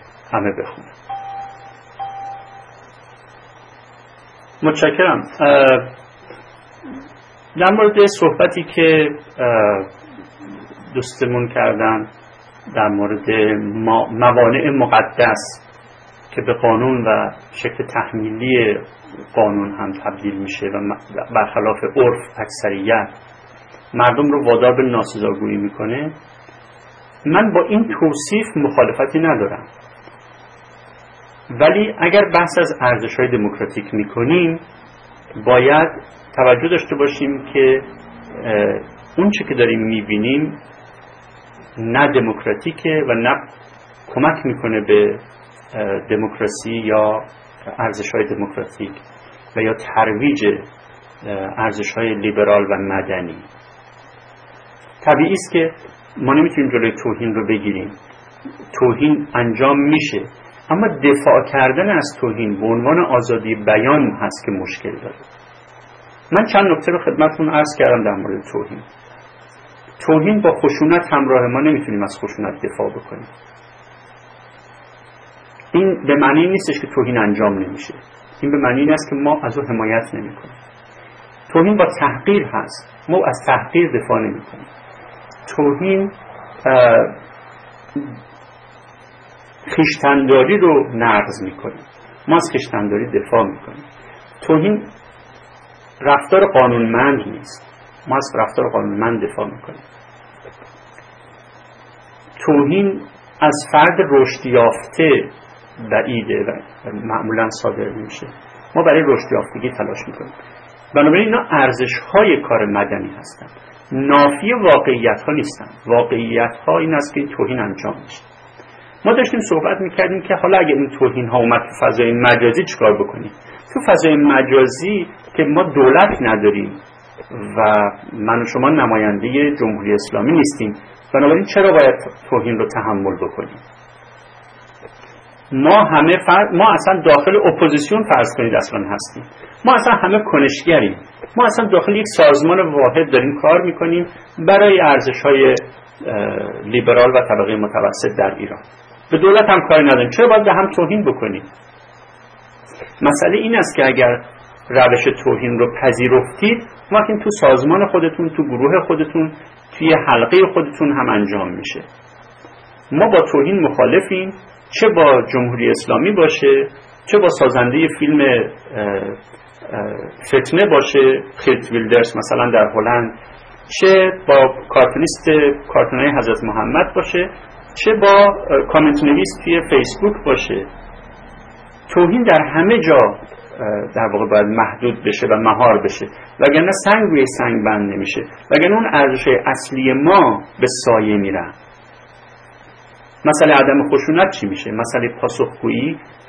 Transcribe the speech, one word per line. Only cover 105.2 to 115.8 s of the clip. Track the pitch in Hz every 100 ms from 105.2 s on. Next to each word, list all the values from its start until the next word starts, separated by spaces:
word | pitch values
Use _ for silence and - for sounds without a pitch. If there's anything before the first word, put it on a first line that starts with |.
| - - - - - - 113
بعیده | 110 117 120 107 104
و | 104 - - - 113
معمولاً | 104 110 110 110 110 113 -
صادر | 113 104 104
نمیشه، | 107 107 - - - - - -
ما | 156
برای | 165 147 143
رشد | 120 -
یافتگی | 110 107 - 123
تلاش | - 104 - -
می‌کنیم. | - - - - - - - -
بنابراین | 147 151 175
اینا | 220 233 -
ارزش‌های | 156 131 120 123 - - 196 214 147 -
کار | 117 104
مدنی | 101 104 101 98 95
هستن، | - - - - - - -
نافی | 131 139 143 143 - 202
واقعیت‌ها | 247 185 135 - 120 113 104 -
نیستن. | 147 - - - -